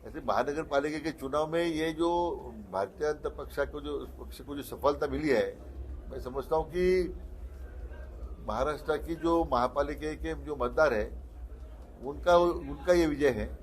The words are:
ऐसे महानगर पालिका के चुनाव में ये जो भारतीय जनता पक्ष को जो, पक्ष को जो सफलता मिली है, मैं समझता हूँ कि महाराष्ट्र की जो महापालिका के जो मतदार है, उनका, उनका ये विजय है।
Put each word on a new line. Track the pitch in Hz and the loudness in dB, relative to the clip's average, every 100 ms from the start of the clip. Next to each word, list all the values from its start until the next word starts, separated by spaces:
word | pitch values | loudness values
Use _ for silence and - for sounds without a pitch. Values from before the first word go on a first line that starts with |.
| 110 | -10
ऐसे | 135 | -6
महानगर | 123 101 131 143 | 2 2 2 -2
पालिका | 156 143 151 151 | 2 2 2 -2
के | 156 | -4
चुनाव | - 131 147 156 | -4 -2 0 2
में | 165 | 2
ये | 170 156 160 | 2 0 -2
जो | 160 170 175 170 127 131 110 101 | 2 2 2 0 -4 -8 -12 -6
भारतीय | 95 98 - 151 | -2 -2 -2 -2
जनता | 147 147 | -2 -6
पक्ष | - 135 - 139 | -8 -8 -4 -4
को | 147 | -4
जो, | 143 139 127 - | -6 -6 -8 -12
पक्ष | - - | -14 -12
को | 135 143 | -10 -8
जो | |
सफलता | 131 117 135 147 147 | -8 2 2 4 -2
मिली | 135 151 | 0 2
है, | 117 98 - - - - - - | 4 2 -4 -14 -12 -10 -10 -10
मैं | 131 | -10
समझता | 123 135 127 160 | -6 -6 0 0
हूँ | 156 | 0
कि | 170 180 185 170 - - - - - - - - - - - - - 110 | 2 4 4 0 -6 -12 -12 -12 -12 -12 -10 -12 -10 -12 -10 -10 -8 -4
महाराष्ट्र | 107 139 147 - 151 | 0 0 0 -2 -2
की | 160 160 | -2 -2
जो | 165 170 160 | 2 2 4
महापालिका | 123 123 143 147 147 151 | 4 4 2 -2 -2 -6
के | 151 160 160 | -4 -6 -6
जो | 143 139 | -6 -2
मतदार | 123 123 151 | 0 4 4
है, | 113 - - - - - - - - - - | 4 -2 -6 -12 -12 -12 -12 -14 -14 -16 -12
उनका, | 123 147 175 175 | -10 0 8 8
उनका | 175 165 143 143 - | 8 2 -6 -4 6
ये | 175 160 | 6 6
विजय | 143 143 | 6 4
है। | 110 107 - | 4 -4 -6